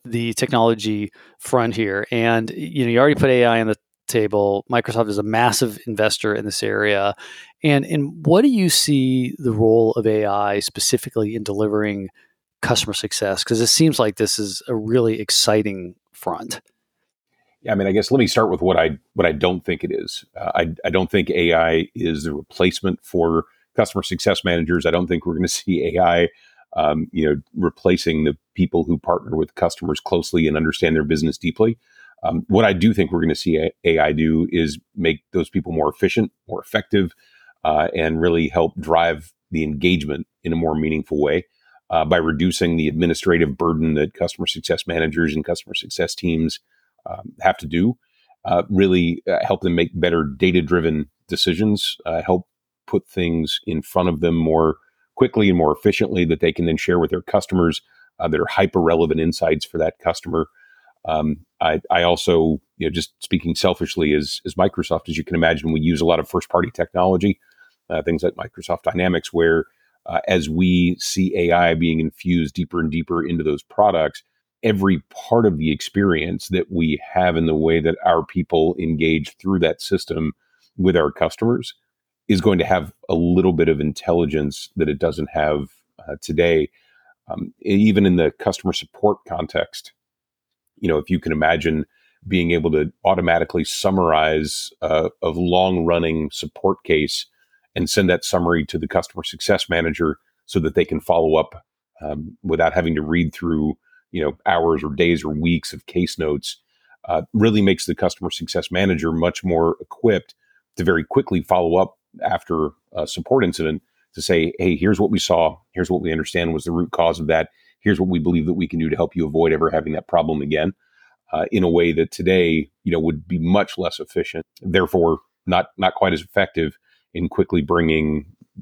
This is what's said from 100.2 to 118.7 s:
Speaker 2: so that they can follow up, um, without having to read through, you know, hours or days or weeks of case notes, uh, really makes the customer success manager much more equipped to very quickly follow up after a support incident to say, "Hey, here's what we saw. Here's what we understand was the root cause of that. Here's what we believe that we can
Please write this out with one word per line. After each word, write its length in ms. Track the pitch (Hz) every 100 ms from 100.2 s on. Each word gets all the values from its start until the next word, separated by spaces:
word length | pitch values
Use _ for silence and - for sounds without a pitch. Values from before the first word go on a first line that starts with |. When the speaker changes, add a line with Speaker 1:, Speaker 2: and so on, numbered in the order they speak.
| _ _ -
Speaker 2:
so 140 | 98
that 140 | 80
they 100 | 90
can 160 | 82 80
follow 360 | - 85 80 78
up, 280 | 78 - _ _ _ -
um, 340 | 78 73 78 -
without 300 | 98 80 82
having 220 | 87 82
to 80 | 76
read 300 | 76 85 80
through, 440 | - 87 78 76 73 _ _ _
you 100 | 87
know, 140 | 73 - -
hours 360 | 85 82 78
or 100 | 76
days 300 | 69 85 82
or 80 | 78
weeks 400 | 76 82 80 -
of 140 | - -
case 320 | 87 90 -
notes, 400 | 76 73 - - _ _ _ _
uh, 180 | - 87 -
really 300 | 110 110 107
makes 240 | 98 92 -
the 80 |
customer 360 | 85 90 - 87
success 400 | - 82 87 -
manager 420 | 90 98 82 82
much 320 | 82 87 -
more 320 | 92 82 82 -
equipped 540 | - - 117 95 - _ _ _ _ -
to 80 |
very 200 | 92 85
quickly 380 | 80 - - 92
follow 340 | - 90 85 87
up 200 | 90 _ _ -
after 460 | - 85 - 82 76 - _
a 140 | 87 76
support 380 | - - 131
incident 380 | 92 - 80 76 _ _ _
to 60 | -
say, 320 | - 85 80 -
"Hey, 160 | 90
here's 240 | 78 95 98
what 140 | 104
we 80 | 92
saw. 360 | - 82 80 80 _
Here's 220 | 92 90
what 100 | 90
we 80 | 82
understand 420 | 80 78 90 85
was 120 | 78
the 80 | 85
root 180 | 85 82
cause 300 | - 82 80
of 80 | 76
that. 220 | 80 80 _ _ _
Here's 220 | 104 95
what 80 | 92
we 100 | 87
believe 280 | 78 85 78
that 80 |
we 120 | 87
can 140 | 82